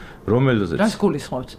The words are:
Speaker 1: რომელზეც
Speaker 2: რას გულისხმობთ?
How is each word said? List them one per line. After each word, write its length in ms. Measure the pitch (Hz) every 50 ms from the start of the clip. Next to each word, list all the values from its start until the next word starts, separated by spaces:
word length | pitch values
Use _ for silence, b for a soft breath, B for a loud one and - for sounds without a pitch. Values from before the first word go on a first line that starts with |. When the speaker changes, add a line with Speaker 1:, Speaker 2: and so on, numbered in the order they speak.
| B B B B
Speaker 1:
რომელზეც 500 | B - 104 123 135 135 123 110 101 87
Speaker 2:
რას 240 | 82 - 196 226 -
გულისხმობთ? 540 | - - 196 160 147 - - - 127 127 - -